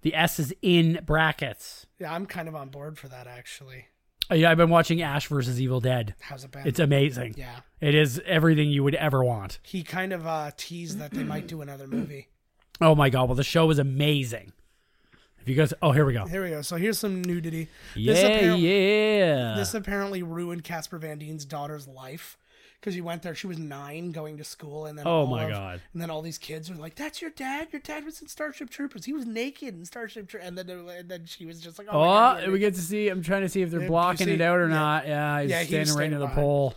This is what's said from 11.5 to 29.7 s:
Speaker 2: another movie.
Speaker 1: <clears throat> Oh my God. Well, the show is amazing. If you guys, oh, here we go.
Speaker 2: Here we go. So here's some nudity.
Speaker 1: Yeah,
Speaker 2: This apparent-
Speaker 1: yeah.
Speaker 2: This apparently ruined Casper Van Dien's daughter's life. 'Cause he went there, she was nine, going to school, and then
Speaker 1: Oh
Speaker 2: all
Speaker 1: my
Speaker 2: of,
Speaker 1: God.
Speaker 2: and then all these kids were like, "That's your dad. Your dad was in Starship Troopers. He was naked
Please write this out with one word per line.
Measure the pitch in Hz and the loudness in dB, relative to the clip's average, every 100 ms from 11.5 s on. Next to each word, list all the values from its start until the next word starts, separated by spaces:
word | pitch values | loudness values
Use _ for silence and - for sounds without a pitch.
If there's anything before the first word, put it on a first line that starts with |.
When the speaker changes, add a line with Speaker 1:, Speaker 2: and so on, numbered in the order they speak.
| 160 | -12
Speaker 2:
another | 143 139 135 | -12 -14 -8
movie. | 233 202 143 - _ _ | -6 -6 -10 -18 _ _
Speaker 1:
<clears throat> | _ _ - | _ _ 4
Oh | 165 | 6
my | 151 139 | 8 6
God. | 131 127 | 4 2
Well, | 127 | 0
the | |
show | 139 165 165 | 2 4 4
is | 147 | 4
amazing. | 139 135 147 143 123 113 - _ _ _ _ _ _ _ _ _ | 2 2 2 2 -2 -8 -14 _ _ _ _ _ _ _ _ _
If | - | -2
you | 131 | 2
guys, | 151 156 | 2 2
oh, | 165 | 4
here | 135 143 | 6 4
we | |
go. | 120 101 | 2 -2
Speaker 2:
Here | 185 | -4
we | 185 | -4
go. | 151 | -6
So | 143 170 | -6 -2
here's | 202 214 | 0 0
some | 214 185 | -2 -2
nudity. | 180 175 165 160 160 - - - | -2 -2 -4 -6 -8 -12 -14 -2
Speaker 1:
Yeah, | 110 | 4
Speaker 2:
This | - | 6
apparent- | 202 214 175 175 | 6 6 6 6
Speaker 1:
yeah. | 165 196 190 214 214 208 180 139 120 107 | 4 4 4 4 4 4 4 2 0 -2
Speaker 2:
This | - | -4
apparently | 226 190 202 196 190 | -6 -4 -4 -4 -6
ruined | 175 165 175 170 | -6 -6 -6 -8
Casper | 156 175 156 170 | -8 -10 -10 -12
Van | 156 151 | -10 -12
Dien's | 151 156 | -12 -12
daughter's | 143 151 147 151 135 | -10 -10 -10 -12 -14
life. | 131 131 156 - - _ _ _ _ | -18 -16 -16 -16 -20 _ _ _ _
'Cause | - | -8
he | 180 | -6
went | 170 170 | -6 -8
there, | 175 | -8
she | 151 196 | -10 -8
was | 165 | -8
nine, | 156 139 143 151 175 | -10 -12 -12 -10 -8
going | 160 156 151 | -8 -10 -12
to | |
school, | 147 - 151 147 156 | -16 -16 -14 -12 -12
and | 151 | -6
then | 147 | 0
Speaker 1:
Oh | 165 | 2
Speaker 2:
all | 139 | 2
Speaker 1:
my | 120 107 | 0 -2
Speaker 2:
of, | |
Speaker 1:
God. | 104 95 90 - | -4 -6 -10 -12
Speaker 2:
and | 170 | -10
then | 165 | -8
all | 156 | -8
these | 160 151 | -10 -12
kids | - 156 156 | -12 -12 -12
were | 175 | -12
like, | 160 | -14
"That's | - 302 - | -10 -12 -10
your | 330 | -12
dad. | - 262 285 320 | -10 -8 -8 -8
Your | 294 | -12
dad | - 302 302 | -10 -10 -10
was | 311 | -16
in | 294 | -18
Starship | - 302 269 269 | -10 -10 -8 -14
Troopers. | - 277 208 190 | -8 -10 -8 -8
He | |
was | 302 233 | -6 -6
naked | 226 254 277 277 | -6 -6 -8 -14